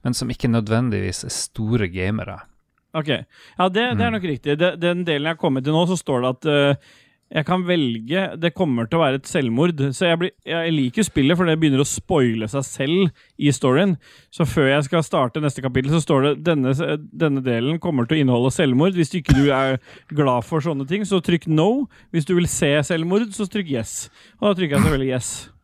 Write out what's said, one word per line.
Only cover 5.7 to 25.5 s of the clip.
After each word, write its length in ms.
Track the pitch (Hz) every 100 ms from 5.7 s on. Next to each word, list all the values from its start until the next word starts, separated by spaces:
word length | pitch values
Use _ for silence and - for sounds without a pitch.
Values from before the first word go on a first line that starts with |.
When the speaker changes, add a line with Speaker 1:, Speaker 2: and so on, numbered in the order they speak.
Speaker 2:
nå, 120 | 156 175
så 100 | 185
står 240 | - 131
det 80 | 127
at, 160 | 127 156
eh, 300 | 147 143 139 _ _ _ _ _
jeg 120 | 156 151
kan 160 | 180 180
velge, 720 | 175 135 113 113 175 190 160
det 140 | 165
kommer 320 | - 175 123 -
til 120 | 165
å 20 |
være 140 | 160 135
et 80 | -
selvmord. 480 | 175 131 113 175 156 139
Så 160 | 131 180
jeg 140 | 165
blir, 120 | 180 _ -
jeg 260 | 165 165
liker 300 | 160 127 220
spillet, 320 | 202 - 135 170
for 100 | 180
det 140 | 160
begynner 200 | 156 131
å 60 | 143
spoile 580 | - - 170 123 113 110
seg 140 | 139
selv 460 | 139 - 139 175 180 - _ -
i 100 | 143
storyen. 480 | 139 135 131 196 165 _ - _
Så 160 | - 151
før 220 | 170 135
jeg 140 | 139
skal 180 | 139 170
starte 400 | 156 180 123 160
neste 220 | 151 -
kapittel, 260 | 131 127 135
så 100 | 165
står 180 | 147 143
det, 220 | 139 143
«Denne, 320 | 156 156 131 135 151 151 151 -
denne 240 | 160 139
delen 380 | 131 117 123 165
kommer 260 | 180 143 117
til 120 | 160
å 40 |
inneholde 300 | 135 120 127
selvmord. 400 | - 151 123 175
Hvis 220 | 180 156 180
ikke 180 | 135
du 160 | 135 139
er 280 | 131 135 131 - - _
glad 300 | 147 143 123 110
for 140 | 165
sånne 240 | 151 143 135
ting, 140 | 190
så 180 | 208 190
trykk 280 | - 175 -
no. 400 | 156 175 262 277 - _
Hvis 120 | 165 147
du 100 | 180
vil 100 | 170
se 240 | - 151 147
selvmord, 500 | 143 165 170 196 226
så 160 | 196 196
trykk 220 | 214 175
yes.» 380 | 127 110 - - _ - _
Og 140 | 208 185
da 60 |
trykker 160 | 175 143
jeg 60 | -
selvfølgelig 300 | 143 131 127
yes. 340 | - - -